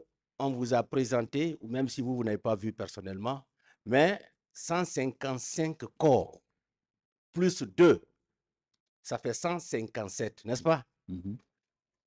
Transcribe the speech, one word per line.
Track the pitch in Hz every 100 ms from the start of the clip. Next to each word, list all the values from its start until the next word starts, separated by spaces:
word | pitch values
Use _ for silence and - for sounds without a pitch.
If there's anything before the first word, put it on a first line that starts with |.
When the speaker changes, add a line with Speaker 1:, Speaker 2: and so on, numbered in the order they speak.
| - _ _ -
Speaker 1:
on | 135
vous | 127 123
a | 120
présenté, | 110 139 123 123 113 143 165 151
ou | 110
même | 127 131
si | -
vous, | 123 127
vous |
n'avez | 113 104
pas | 117 107
vu | 107
personnellement, | 104 98 - 95 95 110 139 - _ _ _ -
mais | 127 165 202 - _ _
cent | - - 170 175
cinquante-cinq | - 131 123 139 127 - - 160 156 113 -
corps, | 160 120 82 - _ _ _ _ _ _ _ _ _
plus | 170 180 175
deux, | 107 - 170 123 - _ _ _ _ _ _ _ _ _
ça | - 120
fait | 135
cent | 113 170 175
cinquante-sept, | - 127 110 - 101 - 110 - 107
n'est-ce | 127
pas ? | 160 156 - _ -
Speaker 2:
Mhm. | 90 95 110 _ _ _ _ _ _